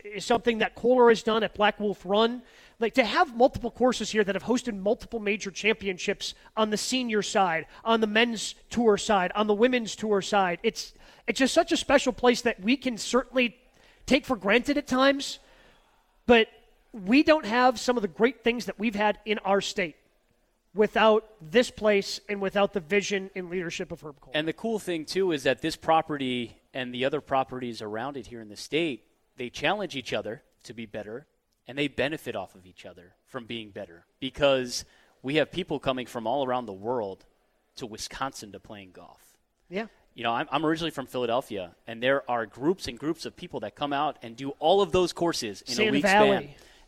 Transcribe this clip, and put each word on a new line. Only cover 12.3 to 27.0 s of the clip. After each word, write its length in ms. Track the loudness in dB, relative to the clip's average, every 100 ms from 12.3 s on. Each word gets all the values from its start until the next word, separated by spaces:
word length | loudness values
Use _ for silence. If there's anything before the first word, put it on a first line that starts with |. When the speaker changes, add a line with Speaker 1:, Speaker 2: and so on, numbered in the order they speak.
| 2
Speaker 1:
that 180 | 0 -4
we 160 | -2 0
can 220 | -2 -6
certainly 580 | -2 -2 0 0 0 -2 _ _ _ _ 0
take 200 | 0 2
for 100 | -2
granted 420 | 2 2 2 -2
at 80 | 0
times, 540 | 2 4 2 -4 -12 _ _ _ _ _ _ _ _ 4
but 240 | 6 6 -4 _ _ _
we 320 | -12 2 4
don't 220 | 6 4 4
have 340 | 4 4 2
some 160 | -2 -2
of 60 |
the 60 | -2
great 360 | 0 0 2
things 220 | -2 -2 -6
that 120 | -4
we've 180 | -4 0
had 220 | 0 -2 -4
in 140 | -4
our 220 | 0 0
state 340 | 0 -4 -6 -6 _ _ _ _ _ _ _ 0
without 480 | 0 4 4 4 0 -16
this 300 | 0 2 2
place 500 | 0 2 2 0 -8 -8
and 140 | -6
without 320 | -2 0 0
the 60 | 0
vision 500 | -2 -2 0 -4 -6 -10
and 140 | -8
leadership 420 | -6 -6 -8 -10
of 100 | -10
Herb 180 | -14 -18
Kohler. 160 | -6 -2
Speaker 2:
And 120 | -2
the 60 |
cool 260 | -4 -4 -4
thing, 260 | -4 -6 -4
too, 260 | 0 2
is 120 | 2
that 180 | 2 0
this 140 | -2 -4
property 840 | 2 2 2 -2 -2 -2 -4 -10 _
and 200 | -8 -8
the 120 | -2